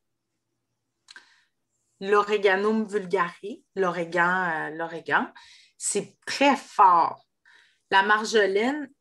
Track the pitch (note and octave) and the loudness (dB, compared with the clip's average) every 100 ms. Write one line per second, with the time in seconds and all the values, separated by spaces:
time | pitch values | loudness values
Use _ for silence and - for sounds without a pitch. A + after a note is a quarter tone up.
0 | _ _ _ _ _ _ _ _ _ _ | _ _ _ _ _ _ _ _ _ _
1 | _ - _ _ _ _ _ _ _ - | _ -20 _ _ _ _ _ _ _ -8
2 | G3 G#3 G3+ G#3+ G3 F#3+ G#3+ A3 G#3 G3+ | 0 0 2 2 2 2 0 -2 -2 -6
3 | F3+ F#3 F3 - G3+ D4+ _ F#3+ F#3 E3+ | -2 -2 -2 -6 -14 -16 _ -4 -2 -2
4 | E3 F3 F3 F#3 F3 D#3 D3+ D#3+ E3 E3 | -4 0 0 0 -2 -4 -6 -8 -10 -10
5 | C#3+ E3+ D4+ - - - _ - - G3+ | -2 -2 -2 -12 -20 -20 _ -12 -6 -6
6 | - _ - - C#4 - - - F3 E3+ | -8 _ -8 0 2 2 -2 4 6 6
7 | - - _ _ _ _ _ _ - G3 | 2 -4 _ _ _ _ _ _ -2 2
8 | G#3 G#3+ G#3+ G#3+ F#3+ G3 B3 D4+ C4+ - | 2 0 0 0 2 0 -2 -4 -8 -6